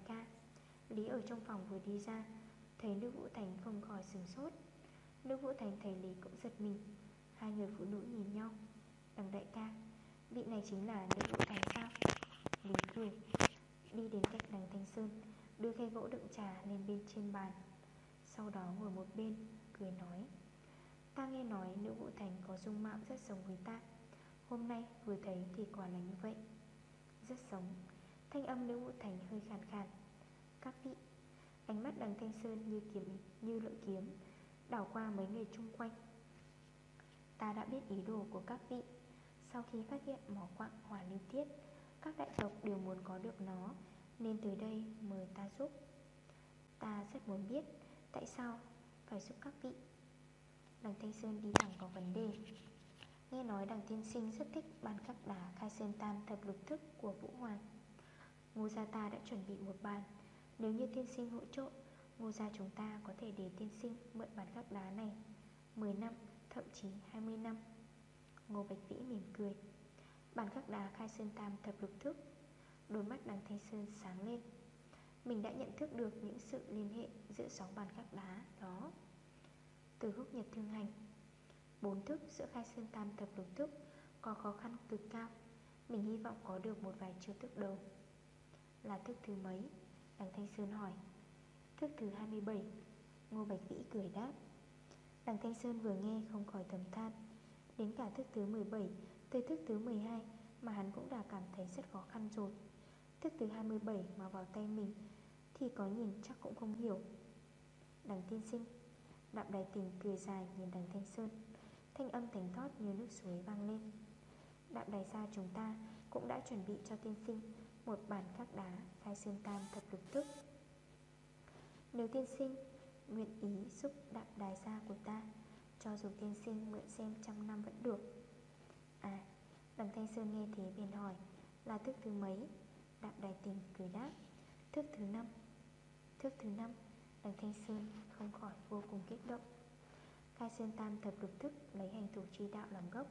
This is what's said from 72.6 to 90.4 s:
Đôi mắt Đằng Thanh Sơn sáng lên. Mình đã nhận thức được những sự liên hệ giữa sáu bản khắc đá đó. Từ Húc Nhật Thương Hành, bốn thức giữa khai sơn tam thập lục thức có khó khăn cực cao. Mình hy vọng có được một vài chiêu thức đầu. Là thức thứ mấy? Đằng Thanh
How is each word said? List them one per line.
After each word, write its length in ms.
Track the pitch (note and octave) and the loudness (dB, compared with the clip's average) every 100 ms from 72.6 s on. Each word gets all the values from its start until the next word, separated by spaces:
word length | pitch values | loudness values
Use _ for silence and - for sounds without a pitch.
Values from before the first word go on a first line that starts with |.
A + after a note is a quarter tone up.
| - - - | -16 -16 0
Đôi 160 | G#3+ | 2
mắt 220 | G#3 - E4+ | 2 0 0
Đằng 140 | G3+ - | -2 0
Thanh 100 | G3+ | -2
Sơn 280 | - G#3+ G#3 | 0 -2 -2
sáng 320 | - F#3+ F#3 G#3 | -4 -4 -2 0
lên. 140 | A#3+ - - - - - - - - | 0 -2 -10 -14 -14 -16 -14 -14 -6
Mình 180 | B3 A3 | 2 4
đã 100 | G#3+ | 4
nhận 180 | C4 C4 - | 2 0 2
thức 200 | D4+ A#3 | 2 4
được 280 | A3 A3 | 4 4
những 140 | G#3 B3 | -2 -2
sự 220 | - C4 - | -2 -2 0
liên 200 | G#3+ G3+ | 2 2
hệ 200 | A3+ - - - | 0 -2 -6 -8
giữa 180 | G#3 A#3+ | -2 -2
sáu 200 | - F#3+ | -2 -4
bản 140 | G#3+ G3 A3 | -2 -4 -4
khắc 160 | B3 | -6
đá 300 | G3 F#3+ F#3+ B3+ - | -6 -4 -6 -8 -8
đó. 300 | F#3+ F#3 D4 - - - - - - - - - - - | -6 -4 -4 -6 -14 -14 -16 -16 -16 -16 -16 -16 -16 0
Từ 140 | A3 G#3 | 2 2
Húc 180 | C4 | 0
Nhật 120 | B3 G#3 | -2 -2
Thương 160 | A3 G#3+ | -2 -2
Hành, 180 | G#3+ G#3 - - - - - - - - - | 0 0 -2 -10 -12 -16 -18 -18 -18 -16 2
bốn 220 | G3+ G3 | 4 4
thức 160 | G3+ D#4 - | 4 2 0
giữa 160 | - - | -4 -2
khai 120 | B3 | -2
sơn 220 | A#3 A#3+ A3 | -4 -4 -4
tam 240 | A3 G#3 G#3 | 0 0 0
thập 120 | G3+ G3+ | -2 -2
lục 100 | F3+ | -4
thức 160 | - D4+ - - - - - | 2 2 2 -12 -12 -14 -6
có 140 | A3+ | -2
khó 180 | G#3+ G#3 | 0 0
khăn 240 | G3+ A#3 A#3 - | 0 -2 -4 -2
cực 220 | G#3 G#3 | -2 0
cao. 180 | A3+ A3+ - - - - - - | -2 -4 -6 -14 -14 -16 -16 0
Mình 140 | A3+ | 4
hy 140 | G#3 A3 | 6 4
vọng 200 | A3+ A3 | 2 -2
có 140 | - F#3 | 0 2
được 240 | A3 G#3+ | 2 2
một 100 | F#3+ F#3 | 0 0
vài 160 | F#3+ F3+ | -2 -2
chiêu 140 | - G3+ | -4 -4
thức 180 | B3 - | -4 2
đầu. 200 | G3 F#3+ - - - - - - - - - - | 2 2 -4 -12 -14 -16 -18 -18 -18 -18 -18 -8
Là 160 | A3 F#3+ | -2 -2
thức 180 | A#3+ A#3+ | 0 -4
thứ 120 | - G3 | 0 0
mấy? 180 | F#3+ F#3 C4+ - - - - - | 2 0 -2 -4 -12 -14 -14 -4
Đằng 140 | F#3+ | -2
Thanh 160 | F#3 | 0